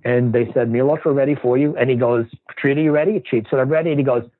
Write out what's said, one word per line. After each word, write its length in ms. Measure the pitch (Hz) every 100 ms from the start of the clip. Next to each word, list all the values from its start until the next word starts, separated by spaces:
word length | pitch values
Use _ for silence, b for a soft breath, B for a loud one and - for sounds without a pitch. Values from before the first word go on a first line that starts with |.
and 300 | 120 123 123
they 180 | 120 120
said, 180 | 131 120
"Milos, 280 | 117 139 156
we're 60 | 165
ready 240 | 139 139
for 200 | 143 127 127
you." 180 | 147 139
And 100 | 131
he 60 |
goes, 300 | 120 120 120 113 - -
"Treat, 220 | - 139 143
are 20 |
you 100 | 156
ready?" 280 | 147 165 214
Treat 260 | - 120 107
said, 100 | 135
"I'm 100 | 131
ready." 220 | 160 165
And 80 | 143
he 40 |
goes 200 | 135 120 117